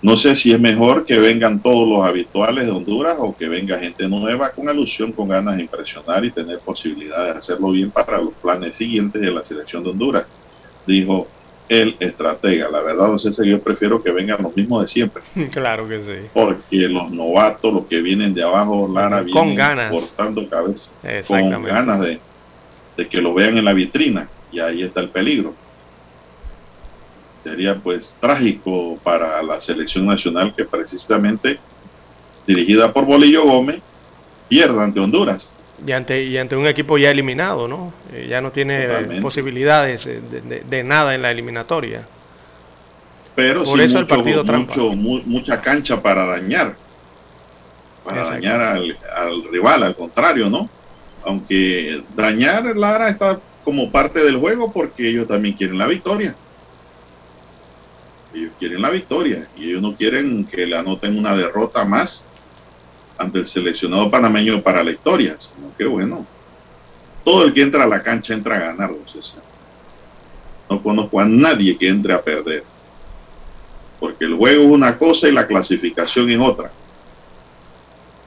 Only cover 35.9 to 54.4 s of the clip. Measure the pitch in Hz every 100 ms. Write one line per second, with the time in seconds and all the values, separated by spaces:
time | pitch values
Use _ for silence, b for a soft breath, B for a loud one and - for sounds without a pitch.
35.9 | 131 127 131 131 131 131 135 147 143 139
36.9 | 151 139 139 135 127 180 170 117 147 180
37.9 | - - 120 123 123 131 131 139 139 127
38.9 | 117 - 90 117 135 135 123 139 151 143
39.9 | 120 127 117 120 123 120 123 123 131 123
40.9 | 147 147 131 127 120 120 117 117 165 120
41.9 | 113 113 - - b b b - - -
42.9 | - - - - - 131 151 143 139 156
43.9 | - 175 135 120 151 151 123 123 135 117
44.9 | 101 107 127 120 120 - 117 131 147 143
45.9 | 113 104 95 92 87 95 160 135 - -
46.9 | - - - - - - - - - -
47.9 | - - 110 82 - 95 113 95 95 90
48.9 | 82 - 85 87 85 82 87 110 147 101
49.9 | - 85 - 160 143 104 127 220 - -
50.9 | - - - 85 98 95 95 92 90 78
51.9 | 78 - - 110 107 135 202 240 214 208
52.9 | 214 226 208 196 190 - - - 143 120
53.9 | 139 143 165 151 131